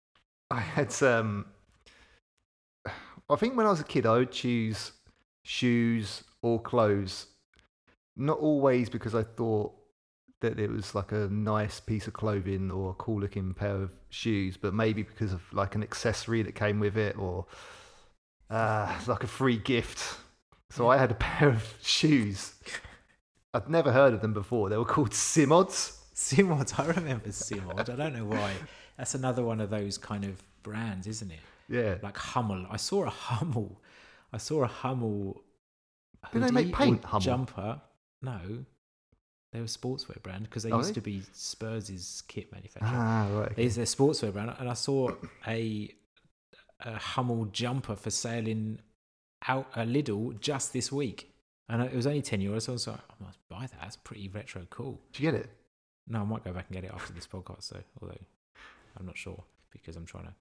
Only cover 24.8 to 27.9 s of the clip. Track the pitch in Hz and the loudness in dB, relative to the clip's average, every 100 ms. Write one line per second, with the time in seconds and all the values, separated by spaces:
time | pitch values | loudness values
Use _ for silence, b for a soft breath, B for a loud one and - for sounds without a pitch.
24.8 | 117 - 117 - - 160 139 165 190 - | 2 4 2 2 2 4 8 8 6 0
25.8 | - - - - - 131 190 151 135 - | -6 -8 -12 -6 2 6 6 4 2 0
26.8 | 147 165 160 120 107 - - 101 92 - | 0 0 0 -4 -4 -8 -6 -6 -4 -4
27.8 | 120 | -4